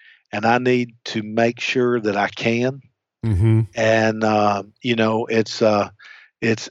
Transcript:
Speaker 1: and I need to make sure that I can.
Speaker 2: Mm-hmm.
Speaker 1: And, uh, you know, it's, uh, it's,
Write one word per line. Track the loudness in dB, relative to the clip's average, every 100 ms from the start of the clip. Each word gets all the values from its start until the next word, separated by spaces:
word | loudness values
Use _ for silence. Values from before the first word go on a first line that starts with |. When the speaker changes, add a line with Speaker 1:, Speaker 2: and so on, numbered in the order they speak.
| -20 _ _
Speaker 1:
and | -4
I | 0 2
need | 2 0 -2 -8 -10
to | -8
make | -4 0 0 -2
sure | -4 0 0 0
that | -2 -2
I | -2
can. | -4 -4 -2 -2 -6 -14 _ _ _ -4
Speaker 2:
Mm-hmm. | 2 4 4 0
Speaker 1:
And, | 0 2 2 2 0
uh, | 0 2 2 0 -4 _
you | -4 0
know, | 0 0 -2
it's, | -2 -2 0
uh, | 2 2 0 -6 -20 -20 -20 _
it's, | -4 -4 -6